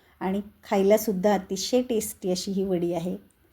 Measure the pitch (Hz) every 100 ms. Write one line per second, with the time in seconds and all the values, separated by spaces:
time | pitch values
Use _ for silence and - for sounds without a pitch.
0 | _ - 180 202 196 - - 202 196 214
1 | 220 185 208 208 196 190 - 254 247 220
2 | 214 - 190 180 - 190 196 175 170 175
3 | 180 196 - _ _